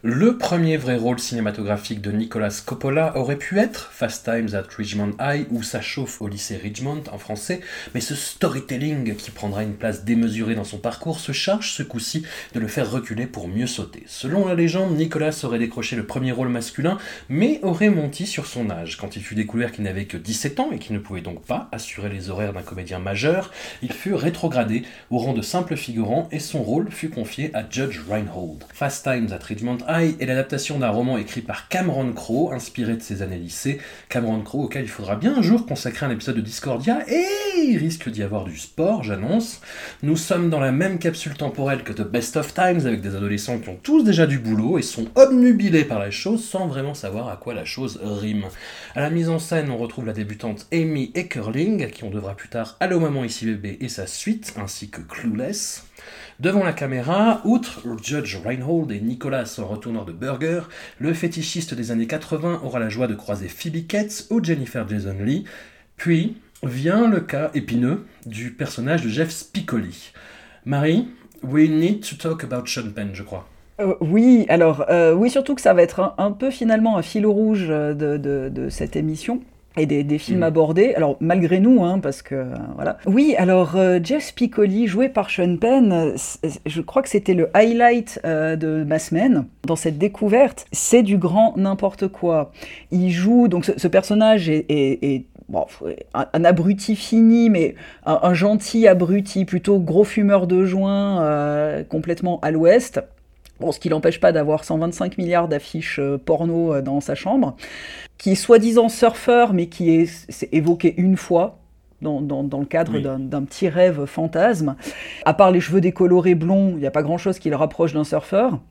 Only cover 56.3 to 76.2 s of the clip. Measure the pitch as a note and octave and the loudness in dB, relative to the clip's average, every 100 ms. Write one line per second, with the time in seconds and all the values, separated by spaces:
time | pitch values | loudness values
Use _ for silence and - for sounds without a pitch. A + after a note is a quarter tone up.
56.3 | _ D3+ G3 F3+ D#3+ C#3 C3 B2 F#3 A3+ | _ 0 2 2 -2 -4 -4 -2 2 4
57.3 | A3+ - A#3+ A#3 - A#2+ A2+ - D3 C3 | 2 2 0 0 -10 -10 -10 -6 -6 -6
58.3 | G2 F#2 B2+ C3 E3+ D#3 G2+ A2 B2 C#3+ | -8 -6 -6 -2 -2 -2 -4 -4 -6 -6
59.3 | C3 A#2 - G2 G#2 A#2+ A2+ F#2+ E2+ C3 | -4 -6 -8 -8 -8 -6 -8 -8 -10 -8
60.3 | C3 D#3+ F3 E3 - - - C#3+ E3 F3 | -4 -2 -4 -6 -18 -20 -6 -4 -2 -2
61.3 | E3 D3+ F3 E3 A#2+ A2+ A2+ A2+ D3+ - | -4 -6 -6 -6 -8 -4 -2 -2 -4 -6
62.3 | D#3 E3 F3 C3 B2 A2 G#2 B2 G2+ - | -4 -4 -4 -6 -4 -4 -2 -4 -4 -6
63.3 | G#2 F2+ - E3+ D#3+ E3 G#3 G#3 - - | -8 -8 -10 -8 -8 -4 -4 -4 -8 -4
64.3 | A3+ E3+ D#3 B2+ B2+ G2 G#2 G2 G2 G#2 | -2 0 -2 -4 -8 -6 -6 -4 -4 -2
65.3 | D3+ G#3 - - _ _ _ E3+ E3 G#3+ | -2 -4 -16 -20 _ _ _ 0 2 0
66.3 | - _ _ C#3 B2 D3 G3+ A#3 F#3+ E3 | -6 _ _ -6 -2 0 4 4 2 0
67.3 | C#3+ D3+ D3 - A#2 B2 F#3+ - _ - | -4 -2 -4 -2 0 0 -2 -6 _ -16
68.3 | A2 A#2+ - C#3 - A#2+ E3 A#2+ A2 D#3+ | -12 -12 -8 -8 -4 -2 -2 -2 -2 -2
69.3 | - - G3+ - A#2 F#2 F2 - - - | -4 -8 -8 -4 -4 -4 -10 -20 -20 -20
70.3 | - - - - C#3 D3+ F3 B3 - - | -20 -20 -18 -4 0 2 2 0 -8 -20
71.3 | - C3 C#3+ D#3 D#3 E3+ G#3 - D3 E3 | -14 -2 4 4 4 2 0 -4 -8 -6
72.3 | D#3+ B2+ B2 G#2+ - A2+ G2+ G2+ F#2+ G2+ | -4 -4 -6 -6 -6 -6 -8 -8 -8 -10
73.3 | F#2+ - - - - G3+ F#3 D#3+ G3 A#3+ | -12 -14 -20 -20 -4 -2 0 2 6 8
74.3 | B3 G3+ E3+ E3 D3 - E3+ E3 E3+ A#3 | 8 8 6 6 4 2 6 6 6 4
75.3 | C4 C4+ C#4 G#3 F3+ E3+ - G3 - | 2 0 2 4 6 6 4 -2 0